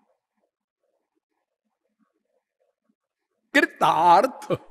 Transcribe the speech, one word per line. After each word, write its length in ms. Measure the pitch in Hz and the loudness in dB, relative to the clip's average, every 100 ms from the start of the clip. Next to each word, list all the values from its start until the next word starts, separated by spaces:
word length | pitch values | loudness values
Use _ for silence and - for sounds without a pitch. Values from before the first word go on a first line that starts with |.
| _ _ _ _ _ _ _ _ _ _ _ _ _ _ _ _ _ _ _ _ _ _ _ _ _ _ _ _ _ _ _ _ _ _ _ | _ _ _ _ _ _ _ _ _ _ _ _ _ _ _ _ _ _ _ _ _ _ _ _ _ _ _ _ _ _ _ _ _ _ _
कृतार्थ, 1040 | 285 320 - 160 160 175 175 254 - - 180 - | -2 -2 -4 -2 0 2 2 2 -8 -10 -10 -10